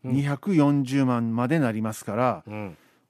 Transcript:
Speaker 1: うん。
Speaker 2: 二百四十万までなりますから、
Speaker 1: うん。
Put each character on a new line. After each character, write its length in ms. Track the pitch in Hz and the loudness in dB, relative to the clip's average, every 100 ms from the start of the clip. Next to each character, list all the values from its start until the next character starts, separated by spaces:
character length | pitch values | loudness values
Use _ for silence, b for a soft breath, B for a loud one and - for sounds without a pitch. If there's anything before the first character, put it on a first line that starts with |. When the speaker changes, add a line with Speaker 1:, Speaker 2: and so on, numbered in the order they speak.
Speaker 1:
う 60 | 131 | 0
ん。 40 | |
Speaker 2:
二 100 | 131 | 0
百 320 | 143 143 202 170 | 0 -2 0 4
四 280 | 143 143 | 4 4
十 220 | 127 139 127 | 0 0 2
万 300 | 120 117 113 | 2 0 -2
ま 120 | 123 | 0
で 120 | 165 | 2
な 120 | 127 | 0
り 120 | 110 | -2
ま 100 | 110 | -4
す 100 | 107 | -6
か 120 | - 107 | -6 0
ら、 280 | 127 90 - | 0 -2 -10
Speaker 1:
う 20 | |
ん。 280 | 107 101 80 b b | -10 -10 -14 b b